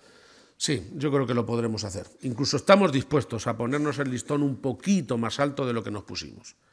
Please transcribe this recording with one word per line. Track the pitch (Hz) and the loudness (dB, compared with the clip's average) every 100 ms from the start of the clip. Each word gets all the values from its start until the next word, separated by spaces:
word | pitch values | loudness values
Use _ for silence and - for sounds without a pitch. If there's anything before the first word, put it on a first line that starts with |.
| - - - - - - | -20 -20 -20 -20 -20 -6
Sí, | - 127 82 156 | -2 -2 -4 -4
yo | 143 | 0
creo | 139 123 | 2 2
que | |
lo | 120 110 | 0 0
podremos | 117 117 107 | 0 0 -2
hacer. | 101 98 107 - | -4 -6 -10 -10
Incluso | 135 113 131 139 | -6 -2 0 0
estamos | - 202 185 | 6 6 6
dispuestos | 131 - 147 - 113 127 | 2 2 0 0 -4 -4
a | 117 | -2
ponernos | 120 147 147 127 | 0 0 0 0
el | 135 | -2
listón | 123 - 147 | -2 -2 0
un | 143 123 | 0 0
poquito | 135 117 185 196 127 120 | -4 -2 2 2 2 0
más | 113 - | 0 0
alto | 143 139 131 | 0 0 -2
de | |
lo | 117 | -2
que | 107 | -4
nos | 104 | -8
pusimos. | - 90 73 50 - - _ | -8 -10 -10 -14 -20 -20 _